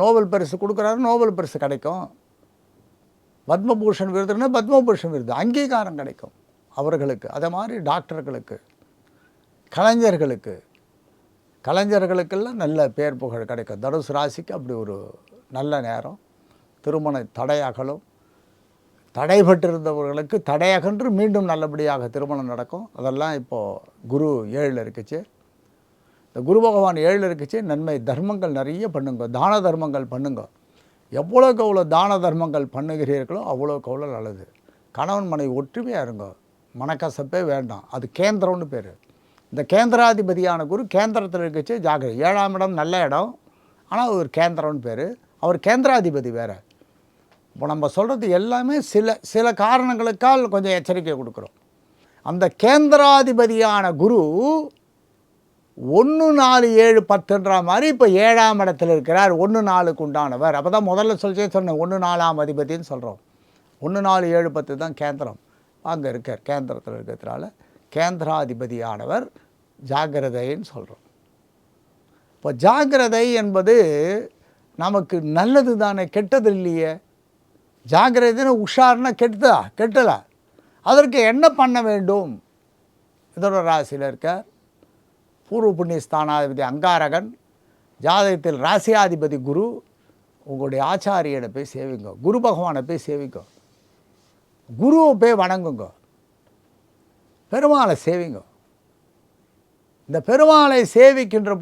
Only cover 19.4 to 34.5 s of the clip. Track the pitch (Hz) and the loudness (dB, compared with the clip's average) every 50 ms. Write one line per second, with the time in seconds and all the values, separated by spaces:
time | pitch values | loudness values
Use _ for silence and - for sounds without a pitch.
19.4 | 196 175 190 170 156 175 165 165 156 156 151 147 147 139 143 151 156 143 220 202 | 6 6 4 4 2 -2 -4 -2 -4 -6 -4 -4 -6 -6 -6 -6 -6 -4 -6 -6
20.4 | - - 143 151 170 190 190 180 151 190 208 202 - 254 208 190 214 220 196 202 | -4 -2 -2 0 2 2 0 0 0 -2 -4 -4 -4 -2 0 0 0 0 0 0
21.4 | 196 175 160 156 156 151 147 151 151 147 143 135 120 120 113 143 143 143 147 139 | -2 -2 -4 -4 -4 -6 -6 -4 -4 -2 -2 -4 -6 -8 -8 -8 -6 -6 -6 -8
22.4 | 131 123 120 117 123 - - 180 220 - _ - 123 131 131 139 151 160 156 139 | -8 -8 -8 -10 -10 -12 -12 -16 -16 -16 _ -8 -8 -6 -4 -4 -6 -6 -6 -8
23.4 | 123 - 127 117 104 101 95 - - _ _ _ - 117 127 143 156 151 143 123 | -10 -10 -8 -8 -8 -8 -10 -12 -16 _ _ _ -12 -6 -4 -2 0 0 -2 -4
24.4 | 110 104 117 139 147 139 131 123 113 110 104 120 107 - - 165 214 - _ _ | -4 -6 -6 -4 -4 -4 -4 -6 -8 -10 -12 -16 -14 -12 -12 -12 -12 -14 _ _
25.4 | _ _ _ _ _ _ _ _ _ _ _ _ _ _ _ _ _ _ _ 123 | _ _ _ _ _ _ _ _ _ _ _ _ _ _ _ _ _ _ _ -10
26.4 | 123 143 190 220 226 226 208 202 196 185 175 156 156 170 196 202 196 185 175 151 | -2 2 4 4 4 4 4 4 2 2 0 2 2 2 2 2 0 -2 -4 -6
27.4 | 147 - - 226 214 175 147 147 160 160 151 131 117 120 127 135 180 202 208 196 | -8 -8 -8 -8 -4 -4 -4 -4 -4 -4 -6 -6 -4 -4 -4 -4 -4 -6 -4 -4
28.4 | 180 170 143 135 135 139 156 180 220 214 151 143 135 135 127 113 120 117 120 123 | -6 -6 -4 -6 -6 -6 -6 -8 -8 -6 -6 -6 -6 -6 -6 -8 -8 -8 -4 -2
29.4 | 156 190 214 214 185 180 160 160 160 151 139 139 135 117 127 127 139 143 131 110 | 0 0 0 2 0 0 -2 -2 -4 -4 -4 -6 -6 -6 -8 -8 -6 -6 -8 -8
30.4 | 104 - _ _ _ _ _ _ _ _ _ _ _ _ - 135 156 170 220 247 | -12 -16 _ _ _ _ _ _ _ _ _ _ _ _ -8 -8 -6 0 4 4
31.4 | 262 262 247 220 220 214 202 185 180 151 160 165 185 202 202 190 175 170 160 165 | 6 6 4 2 0 0 2 0 0 2 2 2 2 2 0 0 0 -2 -2 -2
32.4 | 165 160 143 151 139 131 - 131 143 160 160 156 147 131 143 139 131 - 165 208 | -4 -4 -4 -4 -4 -4 -6 -8 -8 -6 -6 -6 -4 -2 -2 -4 -4 -6 -8 -8
33.4 | 233 - 147 127 139 147 147 143 - - 127 135 147 143 127 110 110 107 101 92 | -6 -6 -6 -6 -4 -6 -6 -6 -8 -10 -10 -10 -8 -10 -10 -10 -12 -12 -14 -16
34.4 | 95 - | -20 -20